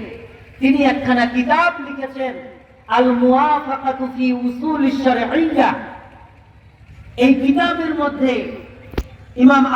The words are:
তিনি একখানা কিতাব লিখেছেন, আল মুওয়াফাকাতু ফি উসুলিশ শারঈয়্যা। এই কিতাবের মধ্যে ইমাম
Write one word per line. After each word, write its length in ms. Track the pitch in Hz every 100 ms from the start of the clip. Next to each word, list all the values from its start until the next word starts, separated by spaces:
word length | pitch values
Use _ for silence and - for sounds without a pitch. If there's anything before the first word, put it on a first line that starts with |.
| - - - - - -
তিনি 200 | 269 285
একখানা 420 | 269 285 247 247 233
কিতাব 460 | 247 240 302 339 311 277
লিখেছেন, 480 | 277 262 262 254 - - - - - -
আল 200 | 214 254 240
মুওয়াফাকাতু 840 | 247 262 302 294 269 262 269 262 254
ফি 120 | 254 254 247 247
উসুলিশ 500 | - 311 294 269 269
শারঈয়্যা। 680 | 262 240 233 302 311 269 226 - - - - - - - _ _ - _ - - - -
এই 80 | 262 269
কিতাবের 500 | 269 277 339 339 311 302
মধ্যে 320 | 285 285 262 254 - - - - - - - - - -
ইমাম 280 | 254 277 254